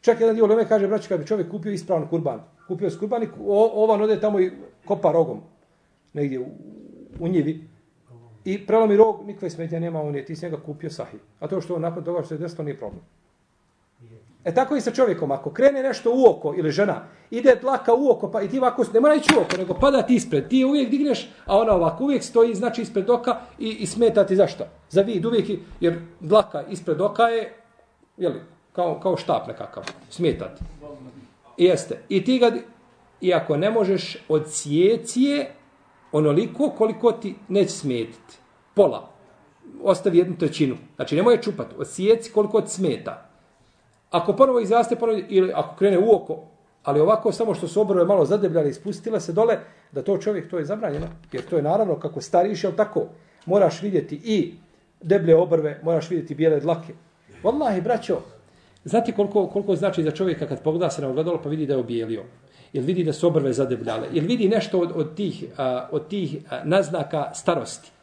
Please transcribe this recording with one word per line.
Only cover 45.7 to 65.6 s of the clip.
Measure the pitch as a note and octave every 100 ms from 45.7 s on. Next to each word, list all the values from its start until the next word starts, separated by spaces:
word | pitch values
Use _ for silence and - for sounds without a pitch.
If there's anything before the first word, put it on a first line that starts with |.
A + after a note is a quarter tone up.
| -
krene | G3 F3+
u | G#3+ G3+
oko, | - D#3 - _ _ _
ali | - C#3+
ovako | D#3+ A3 A3
samo | - A3
što | F#3 E3
su | F3+
obrve | G#3 F#3 F3
malo | G3+ C#3+
zadebljale | G3+ F#3 E3 D3
i |
spustile | B2+ G3+ - A3+ A3
se | E3
dole, | E3+ A#3 G#3 - _ _
da | C#3
to | C3 F#3+
čovjek, | - G3+ -
to | F3+
je | D3
zabranjeno, | G#3+ G#3 C#3+ E3 - -
jer | - -
to | E3+
je |
naravno | D3 F#3+ G#3 D3+
kako | D3 C#3
stariš, | - F3 G3 F#3
jel | G3 E3
tako, | G#3 D#3+ - - _ _ -
moraš | G3 F3 -
vidjeti | G3+ F3+ - D3+
i | A#3 G#3+ - - _ _ _ _
deblje | D#3+ G3 E3 D#3+
obrve, | F3+ E3 D3+ C#3+
moraš | D#3 E3 D#3+
vidjeti | E3+ - C#3+
bijele | D#3+ D3
dlake. | D3+ E3 - - _ _ _ -
Wallahi, | G3 C#4 C4+ F#3
braćo, | F3+ A3+ - D3 - - _ _ _ _ D#3
znate | G#3+ A#3
koliko, | - G3+ G#3 F#3
koliko | G#3 G3+ F3
znači | F#3+ F3+
za | D#3
čovjeka | D3 F#3+ D#3+ C#3+
kad | C3+
pogleda | D#3 D#3+ F3
se | E3
na | C#3
ogledalo | C3 D#3+ E3
pa | D3+
vidi | D#3 C#3+
da |
je | C3+
obijelio, | A#2 A#2 A2+ A2 F#2+ _ _ _ -
ili | C#3 C3
vidi | F#3
da | D#3
su | D3 F3
obrve | D#3+ C3+
zadebljale, | A#2 B2+ A#2+ A2+ A2+ -
ili | E3 E3
vidi | B3 G3
nešto | A3 - F#3
od, | E3+ E3
od | D#3 -
tih, | G3 C3 -
a, | -